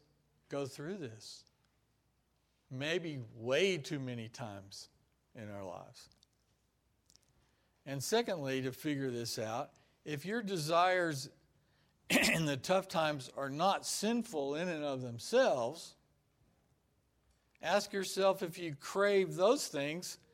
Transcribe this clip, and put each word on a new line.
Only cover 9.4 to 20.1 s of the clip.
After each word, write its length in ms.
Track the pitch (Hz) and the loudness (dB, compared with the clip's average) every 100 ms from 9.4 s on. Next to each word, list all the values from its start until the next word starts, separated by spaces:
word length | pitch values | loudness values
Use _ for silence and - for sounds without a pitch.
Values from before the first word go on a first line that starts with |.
| 110 113 156 _ _ _ - | -4 -4 -6 _ _ _ -10
if 180 | 147 | -8
your 200 | 170 226 | -4 -4
desires 840 | 202 190 147 170 180 185 170 143 139 - _ _ _ | -2 -2 2 6 6 6 2 0 -6 -14 _ _ _
<clears throat> 380 | _ _ _ - | _ _ _ 0
in 360 | 277 - - 156 | 4 4 2 2
the 120 | 135 | 0
tough 300 | - 190 185 | 2 2 2
times 440 | 185 156 151 127 - | 2 2 0 -6 -6
are 140 | 135 | -4
not 340 | 139 185 165 | 2 2 2
sinful 680 | 131 - 208 240 233 156 139 | 0 -2 0 0 0 -2 -2
in 140 | 147 180 | -2 -2
and 140 | 156 | -2
of 180 | 147 131 | -2 -4
themselves, 960 | 127 117 - 233 254 147 117 160 - - _ _ _ _ _ _ _ _ _ _ _ _ _ _ _ _ | -4 -8 0 4 6 4 0 -4 -12 -18 _ _ _ _ _ _ _ _ _ _ _ _ _ _ _ _
ask 280 | 156 196 202 | 0 2 2
yourself 520 | 202 180 - 190 185 | -4 -4 2 4 4
if 160 | 180 160 | -2 -4
you 160 | 170 143 | -6 -6
crave 540 | - 190 202 202 190 | -4 2 4 6 4
those 340 | 156 190 285 - | 4 4 4 2
things 520 | 151 139 160 - | -2 -2 -4 -8